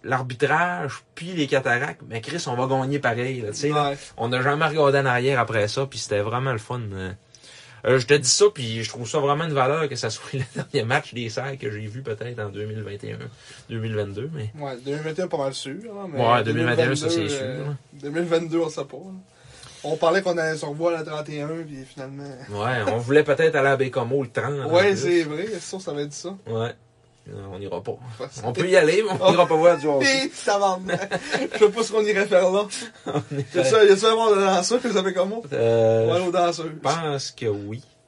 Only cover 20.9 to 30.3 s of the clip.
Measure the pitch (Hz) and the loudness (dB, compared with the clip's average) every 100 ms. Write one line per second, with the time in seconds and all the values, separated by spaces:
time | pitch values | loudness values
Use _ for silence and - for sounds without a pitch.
20.9 | 170 151 151 151 151 147 165 160 139 131 | -2 -6 -8 -8 -8 -6 -8 -10 -14 -16
21.9 | - 135 139 143 127 131 104 113 127 107 | -14 -14 -12 -14 -14 -10 -4 -2 0 0
22.9 | 110 120 147 147 139 160 151 139 135 127 | -2 4 4 4 4 4 4 2 2 0
23.9 | 131 117 139 123 - 127 143 139 170 202 | -2 -2 -2 -2 -4 -4 -4 2 4 4
24.9 | 196 180 175 156 151 208 196 - 190 180 | 2 2 2 0 -4 -6 -8 -10 -10 -8
25.9 | 147 147 143 175 190 - 113 113 - _ | -6 -8 -8 -12 -12 -8 -4 -4 -8 _
26.9 | _ _ _ - 101 98 95 98 87 - | _ _ _ -18 -14 -12 -10 -8 -8 -8
27.9 | 110 - - 127 - - 120 185 185 156 | -10 -12 -12 -12 -8 -6 -2 6 6 8
28.9 | 180 220 180 160 175 165 160 170 165 147 | 4 2 4 4 6 6 8 8 6 2
29.9 | 139 277 269 269 | 4 4 2 0